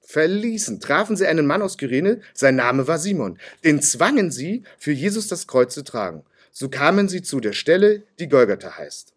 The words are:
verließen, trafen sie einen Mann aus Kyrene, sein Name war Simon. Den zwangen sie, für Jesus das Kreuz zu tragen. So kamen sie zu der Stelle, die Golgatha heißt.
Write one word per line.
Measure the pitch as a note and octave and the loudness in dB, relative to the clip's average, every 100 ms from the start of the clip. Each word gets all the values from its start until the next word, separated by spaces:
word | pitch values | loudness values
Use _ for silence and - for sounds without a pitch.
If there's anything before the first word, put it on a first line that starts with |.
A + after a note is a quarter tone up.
verließen, | _ D3 D#3 G3+ A3+ A3 - G2+ | _ 0 0 0 -4 -4 -6 -8
trafen | - D3 G#3 | -2 -2 0
sie | G#3 F#3 | 0 0
einen | D#3+ C#3+ | 2 2
Mann | E3 | 0
aus | G3+ - | -2 -6
Kyrene, | C3+ B2+ F#3 A3+ - | -4 0 0 -2 -6
sein | - C3+ C3 | 0 2 4
Name | A#2+ C3 C3 | 2 0 0
war | E3 | -2
Simon. | F3 F#3+ G#2 F2 - - | -2 -2 -4 -8 -18 -2
Den | E3 D3+ | 2 2
zwangen | - A#2 F#3+ C#4+ F#3 | 2 2 2 4 0
sie, | B2+ D3 A#3 - - | -2 -6 -8 -10 -10
für | - | -4
Jesus | C#3+ F3 G#3 G#3+ | -2 -2 -2 -6
das | F3+ - | -8 -2
Kreuz | C3 B2 | 2 2
zu | - | -2
tragen. | C#3 A#2+ F#2+ D#2+ - _ _ | -10 -6 -6 -8 -20 _ _
So | - C3+ | -12 -10
kamen | C3+ C#3+ F#3+ G3+ | 0 2 4 2
sie | F3+ | -2
zu | - C#3 | -6 -4
der | A2 | -4
Stelle, | G2+ - F3 G#3 G#3 - _ | -4 2 4 4 2 -4 _
die | E3 | 2
Golgatha | C3+ A2+ G2 E2+ - | 4 4 2 -6 -16
heißt. | D2+ - - | -16 -16 -20